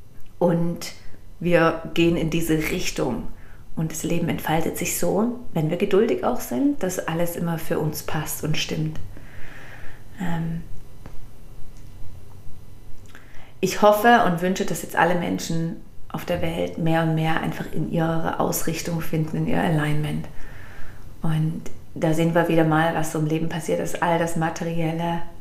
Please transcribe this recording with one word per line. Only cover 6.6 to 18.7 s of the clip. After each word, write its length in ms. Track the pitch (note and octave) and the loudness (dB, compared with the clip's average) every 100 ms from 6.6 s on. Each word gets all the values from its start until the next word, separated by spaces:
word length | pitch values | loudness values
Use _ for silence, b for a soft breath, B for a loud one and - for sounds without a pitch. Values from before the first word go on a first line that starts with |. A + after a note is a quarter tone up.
| C#4+ C#4+ | 2 2
dass 260 | - C#4 - | 0 -2 -2
alles 260 | E3 F3 | 0 0
immer 240 | - F3 E3 | 0 -2 0
für 200 | - E3+ | 0 0
uns 260 | D#3 - | 0 -2
passt 400 | - D#3+ D3+ - | -2 -2 -2 -4
und 120 | D3+ D3+ | 0 0
stimmt. 440 | - E3+ D#3 D#3 - B B B B B B B B B - - | 0 -2 0 0 -2 B B B B B B B B B -6 -4
Ähm, 420 | F3+ E3 E3 E3 - - - - - - - - - - - - - - - - - - - - - - - - - B B B B - | 0 0 0 -4 -2 -2 -2 -8 -4 -2 -2 -6 -8 -2 -2 -2 -10 -2 -2 -2 -6 -6 -2 -2 -4 -8 -4 -4 -4 B B B B -2
ich 220 | F#3 - | -2 4
hoffe 400 | G#3 G#3 A#3+ A#3+ F3 | 6 6 6 6 4
und 160 | E3+ | 2
wünsche, 220 | F3+ F#3+ | 0 0
dass 180 | G3 E3 | 0 -2
jetzt 120 | - | -2
alle 220 | - E3+ F3+ | 2 4 4
Menschen 600 | F3 F#3 - E3 E3 - - - - | 0 -2 -2 -2 -2 -4 -8 -6 -6
auf 100 | D#3+ | -6
der 160 | - F3 | -4 -2
Welt 380 | E3 E3+ F3 - | -2 -2 -4 0
mehr 240 | E3 D#3+ | 2 4
und 140 | D#3+ D#3+ | 4 2
mehr 240 | D#3+ D#3+ | 2 2
einfach 260 | D#3+ D#3 - | 0 -2 -2
in 180 | - D#3 | -2 0
ihre 480 | E3 E3 E3 E3 - | 0 2 2 2 0
Ausrichtung 640 | - E3 - | 0 0 0